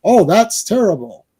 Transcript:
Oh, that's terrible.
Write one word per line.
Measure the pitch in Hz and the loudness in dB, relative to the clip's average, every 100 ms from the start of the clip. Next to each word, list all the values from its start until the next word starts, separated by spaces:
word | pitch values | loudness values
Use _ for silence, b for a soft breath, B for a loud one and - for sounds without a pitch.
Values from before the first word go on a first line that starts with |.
Oh, | 185 240 | 2 2
that's | 151 196 233 - | 4 2 0 -4
terrible. | - 247 226 151 120 101 _ | -4 -2 -2 -2 -8 -20 _